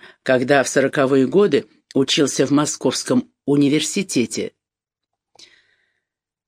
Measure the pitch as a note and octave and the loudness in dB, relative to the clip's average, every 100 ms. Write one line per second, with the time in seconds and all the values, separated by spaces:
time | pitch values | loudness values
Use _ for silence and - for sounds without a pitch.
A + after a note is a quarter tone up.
0 | - _ - B2+ B2+ C#3 B2 C#3+ C3+ D3 | -16 _ -2 0 2 0 0 0 0 0
1 | C3+ C#3 C3 E3+ G3+ C3+ - _ _ C#3 | 2 2 2 2 2 0 -4 _ _ -2
2 | C3+ - C3+ - C3 C#3+ D3 - C3 - | 0 0 0 0 0 0 0 -2 -4 -4
3 | - B2 - _ - C#3+ C#3 D#3 D3+ G3+ | -2 -2 -2 _ -2 2 2 0 -2 -6
4 | F#3+ C3+ A2+ - G2 _ _ _ _ _ | -4 -2 -2 -4 -10 _ _ _ _ _
5 | _ _ _ _ - _ _ _ _ _ | _ _ _ _ -20 _ _ _ _ _
6 | _ _ _ _ | _ _ _ _